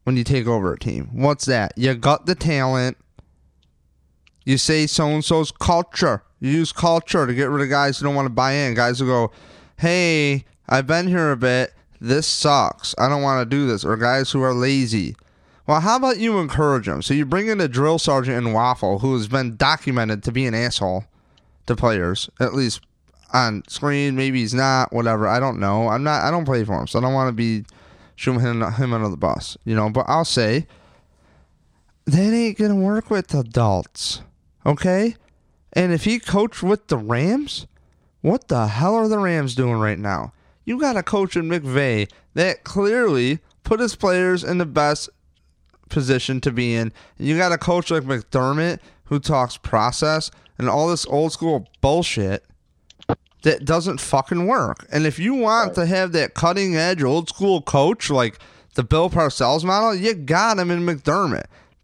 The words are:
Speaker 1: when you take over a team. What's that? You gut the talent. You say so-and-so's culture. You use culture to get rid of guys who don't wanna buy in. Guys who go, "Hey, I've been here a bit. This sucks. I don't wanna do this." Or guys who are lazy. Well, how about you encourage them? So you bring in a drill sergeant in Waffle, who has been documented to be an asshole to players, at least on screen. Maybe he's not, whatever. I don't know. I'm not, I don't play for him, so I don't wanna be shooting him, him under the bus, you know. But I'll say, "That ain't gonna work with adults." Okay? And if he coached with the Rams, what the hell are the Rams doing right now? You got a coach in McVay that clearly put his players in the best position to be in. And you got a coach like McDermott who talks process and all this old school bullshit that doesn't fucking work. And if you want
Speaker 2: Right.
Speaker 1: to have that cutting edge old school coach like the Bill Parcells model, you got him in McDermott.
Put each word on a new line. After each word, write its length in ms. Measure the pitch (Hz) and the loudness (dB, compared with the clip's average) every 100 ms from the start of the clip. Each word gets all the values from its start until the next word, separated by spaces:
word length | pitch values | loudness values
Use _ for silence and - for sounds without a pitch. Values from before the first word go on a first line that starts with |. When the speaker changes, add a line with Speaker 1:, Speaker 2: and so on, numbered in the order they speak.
| - | -2
Speaker 1:
when 120 | 127 | -2
you 60 | |
take 240 | 117 135 117 | 0 0 0
over 260 | 113 92 | 0 0
a 60 | 64 | -4
team. 300 | 117 57 69 | -6 -6 -8
What's 320 | 117 139 143 135 | 0 0 0 0
that? 280 | 123 98 - | 0 0 0
You 180 | 127 | 0
gut 320 | 123 135 151 170 | 2 0 0 0
the 80 | |
talent. 640 | - 165 147 131 131 127 - _ _ _ _ _ _ _ _ _ _ _ _ _ _ | -2 0 0 0 0 -2 -6 _ _ _ _ _ _ _ _ _ _ _ _ _ _
You 140 | - 131 | 0 0
say 300 | - 156 151 | 2 2 2
so-and-so's 640 | - 151 151 147 160 151 | 0 0 0 2 0 0
culture. 720 | - - 170 175 - 165 104 _ _ | -4 2 2 0 0 0 0 _ _
You 100 | 131 | -2
use 220 | 156 160 | 0 0
culture 560 | - 170 165 - 175 131 | 0 2 2 0 0 0
to 60 | 123 | 0
get 140 | 139 | 0
rid 120 | 143 | 0
of 80 | 139 | 0
guys 300 | 143 143 135 | 0 0 0
who 60 | 143 | -2
don't 100 | 139 | -2
wanna 140 | 135 | -2
buy 240 | 117 131 | 0 0
in. 200 | 143 139 | 0 0
Guys 240 | 117 120 123 | 0 0 0
who 80 | 127 | 0
go, 260 | 123 113 - - - - - | 2 0 -4 -20 -20 -20 -2
"Hey, 680 | 170 180 170 160 143 139 - _ - | 0 2 2 2 2 0 -4 _ -2
I've 200 | 131 135 | -2 2
been 200 | 170 180 | 0 2
here 240 | 180 156 | 0 0
a 60 | 127 | 0
bit. 360 | 127 127 127 _ _ - | 0 0 -2 _ _ -14
This 240 | 113 139 160 | -2 0 0
sucks. 680 | - 151 143 101 - - - | 0 2 4 2 -2 -10 -2
I 100 | 127 | 0
don't 140 | 143 | 2
wanna 240 | 139 131 117 | 0 0 0
do 220 | 139 139 | 0 0
this." 180 | 104 82 | -2 -2
Or 120 | 110 | 0
guys 340 | 120 131 135 | 2 0 0
who 100 | 139 | 0
are 120 | 131 | 0
lazy. 640 | 123 127 139 120 110 73 - _ _ _ _ - | 2 2 2 2 0 -2 -8 _ _ _ _ -2
Well, 140 | 151 | 0
how 160 | 185 254 | 2 2
about 200 | 262 208 | 2 0
you 220 | 226 202 | 0 0
encourage 480 | 151 131 151 135 98 | -2 0 2 2 0
them? 160 | 73 | -6
So 100 | - | -2
you 120 | 139 139 | 0 0
bring 240 | 175 220 | 0 0
in 120 | 214 | -2
a 60 | 156 | -2
drill 320 | 123 147 165 | 0 2 2
sergeant 380 | - 135 123 123 | 2 0 0 -2
in 160 | 117 | 0
Waffle, 460 | 110 120 123 98 98 | 2 2 0 -2 0
who 140 | 135 | 0
has 140 | 127 107 | -2 -2
been 300 | 135 127 107 | -2 -2 0
documented 640 | 139 156 - 123 110 107 | 0 2 -2 -2 -2 -2
to 80 | 123 | -4
be 160 | 120 131 | -2 -2
an 80 | 110 | 0
asshole 480 | 120 - 95 92 - _ _ _ _ _ - | -2 -2 -2 -2 -6 _ _ _ _ _ -6
to 80 | 117 | 0
players, 540 | 120 104 87 95 - - | 2 2 0 -4 -6 -4
at 160 | 127 135 | -4 0
least 260 | 123 - _ _ _ _ _ | -2 -4 _ _ _ _ _
on 300 | 127 120 104 - | 0 0 -2 -8
screen. 480 | - 147 143 143 131 | -6 -2 0 -2 0
Maybe 240 | 135 131 | 0 0
he's 160 | 110 131 | 0 0
not, 360 | 135 131 127 | 2 2 0
whatever. 360 | 117 117 110 107 | 0 0 0 0
I 120 | 120 | 0
don't 200 | 135 107 | 0 -2
know. 300 | 98 104 117 | -2 0 0
I'm 120 | 113 | -2
not, 220 | 151 147 | -2 0
I 80 | 101 | 0
don't 140 | 170 143 | -2 0
play 180 | 123 | -2
for 160 | 107 85 | 0 -2
him, 80 | 62 | -2
so 100 | - | -2
I 40 | |
don't 100 | 127 | 0
wanna 200 | 135 131 | 0 -2
be 320 | 113 117 110 - - - - - - | 0 -2 -2 -6 -18 -20 -20 -20 -6
shooting 260 | - 123 | -2 0
him, 220 | 123 117 | 0 0
him 300 | 110 113 127 | -2 -2 -2
under 160 | 113 107 | 0 -2
the 80 | 76 | -2
bus, 380 | 78 - - - 113 | -2 -2 -6 -12 -2
you 100 | 110 | 0
know. 140 | 107 | 0
But 140 | 117 - | -2 0
I'll 180 | 151 165 | 0 0
say, 400 | - 110 131 - - _ _ _ _ _ _ _ _ _ _ _ _ - | 0 2 0 -2 -14 _ _ _ _ _ _ _ _ _ _ _ _ 2
"That 280 | 156 208 | 4 4
ain't 240 | 233 233 208 | 2 0 0
gonna 180 | 214 196 | 0 2
work 360 | 190 214 - | 2 0 -2
with 240 | 208 - 147 | -2 0 -2
adults." 880 | 113 120 110 92 - - - - - _ _ _ - | 0 2 2 2 -2 -8 -8 -8 -12 _ _ _ -2
Okay? 500 | 147 185 185 226 226 _ _ _ _ _ | 0 2 2 0 -4 _ _ _ _ _
And 200 | - 180 | 0 2
if 120 | 165 208 | 2 0
he 120 | 233 | -2
coached 460 | - 196 220 - | 0 0 0 -2
with 240 | 180 208 - | -2 -2 -2
the 100 | 135 | -4
Rams, 720 | 107 117 165 262 285 - - _ _ _ _ _ | -2 0 0 0 -4 -10 -14 _ _ _ _ _
what 260 | 156 233 - | 0 0 0
the 180 | 127 107 | 0 0
hell 300 | 107 175 226 | 0 2 2
are 120 | 220 | 2
the 120 | 214 | 0
Rams 340 | 190 165 135 | 0 0 -2
doing 220 | 120 123 117 | 0 0 2
right 240 | 107 92 | 0 -2
now? 340 | 104 87 58 - _ _ - | -4 -4 -6 -12 _ _ -6
You 140 | 254 | -2
got 180 | 285 220 | 0 0
a 60 | |
coach 340 | - 208 190 175 | -2 -2 0 -2
in 100 | 165 | -2
McVay 640 | 170 135 135 135 110 101 - _ | -2 0 0 2 0 -2 -6 _
that 300 | - 185 - | -2 0 0
clearly 760 | - 196 202 240 226 135 123 156 _ _ | -6 -2 2 2 2 2 0 -2 _ _
put 160 | - 220 | -4 0
his 160 | 240 - | 0 0
players 480 | 202 180 185 180 | 0 2 2 0
in 140 | 160 180 | 0 -2
the 80 | 165 | 0
best 420 | 139 147 151 - _ _ _ _ _ _ _ _ | 0 0 0 -6 _ _ _ _ _ _ _ _
position 520 | 156 127 131 - 131 | -4 2 0 0 -2
to 100 | 143 | -2
be 220 | 120 120 | -2 -2
in. 180 | 117 113 - - _ | 0 -4 -6 -20 _
And 80 | 135 | -2
you 100 | 165 | 0
got 140 | 180 | 0
a 60 | 170 | 0
coach 320 | - 175 - | 0 0 0
like 120 | 160 | -2
McDermott 760 | 127 127 - 131 131 147 170 165 - _ - | -2 -6 -2 -2 0 0 -2 -4 -10 _ -4
who 140 | 147 | -4
talks 380 | - 143 120 - | 0 0 0 -4
process 720 | - 113 113 - 156 156 - - _ - | -4 0 0 0 0 0 -4 -14 _ -6
and 100 | 123 | -2
all 200 | 131 165 | 0 0
this 180 | 170 - | -2 -2
old 260 | 143 160 | -2 -2
school 360 | - 165 143 - - | -2 -2 -2 -4 -2
bullshit 640 | 135 165 170 - 98 - _ _ _ _ _ - - - _ _ | 0 2 0 -2 -2 -4 _ _ _ _ _ -20 -8 -8 _ _
that 200 | 156 139 | 0 0
doesn't 380 | 139 165 170 139 | 0 -2 0 -6
fucking 460 | - 139 - 175 185 | -2 -2 0 -2 0
work. 380 | 254 120 - - | 0 -2 -6 -4
And 140 | 147 156 | -2 -2
if 120 | 156 | -2
you 180 | 196 269 | -4 0
want 320 | 220 226 202 | 2 2 2
Speaker 2:
Right. 80 | 180 | 0
Speaker 1:
to 100 | 170 | 0
have 260 | 190 185 | 0 0
that 220 | 165 135 | 0 -2
cutting 420 | - 170 190 190 160 | 0 0 2 0 0
edge 260 | 170 180 | 0 0
old 280 | 131 156 170 | 2 0 -2
school 320 | - 196 175 | -2 0 0
coach 480 | - 143 151 220 - | 0 2 2 2 0
like 280 | 139 117 - - - _ | 0 0 -4 -20 -20 _
the 100 | - | -4
Bill 260 | 120 156 175 | 0 2 2
Parcells 540 | 165 147 - 123 156 | 2 0 2 2 2
model, 320 | 180 196 226 196 | 2 2 2 0
you 180 | 214 | -2
got 460 | 196 135 165 226 208 | -2 0 2 2 0
him 100 | 175 | 0
in 160 | 175 175 | 0 -2
McDermott. 600 | 147 143 170 175 104 - - _ _ | -2 0 0 0 -2 -8 -18 _ _